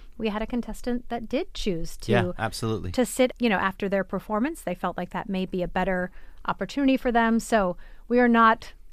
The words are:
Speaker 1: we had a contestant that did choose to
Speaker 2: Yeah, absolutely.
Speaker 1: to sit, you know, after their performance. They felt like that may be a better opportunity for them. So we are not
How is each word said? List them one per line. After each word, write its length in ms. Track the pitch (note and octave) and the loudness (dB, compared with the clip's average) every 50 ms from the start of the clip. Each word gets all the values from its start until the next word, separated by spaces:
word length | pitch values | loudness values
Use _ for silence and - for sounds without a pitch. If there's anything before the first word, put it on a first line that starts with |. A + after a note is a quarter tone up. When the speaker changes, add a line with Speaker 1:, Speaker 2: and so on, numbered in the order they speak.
| - - - | -12 -14 -10
Speaker 1:
we 140 | - A3 A3 | -4 -4 -4
had 120 | G3+ G#3+ | -2 -2
a 40 | A3 | -4
contestant 600 | - B3+ A#3+ A3 - G#3 - - B3+ A#3+ B3 - - | -2 -4 -4 -4 -4 -8 -6 -4 -4 -4 -4 -4 -6
that 180 | A#3 - A3 - | -6 -6 -6 -2
did 260 | A#3+ C#4+ F#4 - - | -2 -2 -2 -4 -6
choose 420 | - - G#3+ F3 D#3+ D#3+ - - | -4 -2 -2 0 0 -2 -4 -6
to 140 | - - - | -8 -2 2
Speaker 2:
Yeah, 220 | - A#2+ A2+ F2+ - - | 2 2 2 0 -2 -2
absolutely. 500 | A2 G#2+ - - A#2 A2+ A2 F#2 F2 F2+ | -4 -4 -4 -2 -2 -2 -2 -2 -2 -2
Speaker 1:
to 160 | - B3+ A#3+ | 0 0 0
sit, 260 | - - - B3+ B3 - - | 0 2 2 2 2 2 0
you 100 | A#3+ A#3 | 0 2
know, 80 | G3 - | 2 2
after 300 | - F#3+ F#3+ - G#3 F#3+ | 0 -2 -2 -2 -2 0
their 140 | G3 G3 | 0 0
performance. 600 | F#3 - - F#3 - - G#3+ G#3 B3 D#4 E4+ - | 0 -2 -4 -6 -4 -2 0 0 0 0 -2 -4
They 120 | - F#3 F3+ | -6 -6 -6
felt 220 | - - F3+ - | -4 -4 -4 -4
like 140 | - F3+ - | -4 -8 -6
that 180 | - F3+ - - | -6 -8 -6 -4
may 180 | F#3+ F#3 F#3 | -2 -2 -2
be 160 | F3+ - F#3 | -2 -2 -4
a 60 | F3 E3+ | -2 0
better 420 | - F#3 F#3 G3 F#3 F3+ F3+ F#3 - - - - - - - | 0 0 0 2 0 0 -2 -4 -8 -12 -16 -14 -14 -8 -6
opportunity 500 | - - - G3+ F#3 - C#4 C#4+ C4+ C4+ | -6 -4 -4 -4 -4 -2 2 4 4 4
for 160 | B3 - B3+ | 4 2 2
them. 260 | A3 A#3 A3+ A3+ A3+ A3+ | 2 4 4 4 2 2
So 380 | - - A#3 G#3+ F#3+ F3+ F3 - - - - - - - | 0 2 2 2 2 2 -2 -4 -10 -16 -16 -14 -4 0
we 100 | A#3+ B3 | 4 4
are 80 | B3 | 6
not 460 | A#3+ A#3 A#3 A3+ A3+ A3+ - - - - - - - | 6 8 8 8 8 6 4 -2 -16 -16 -18 -12 0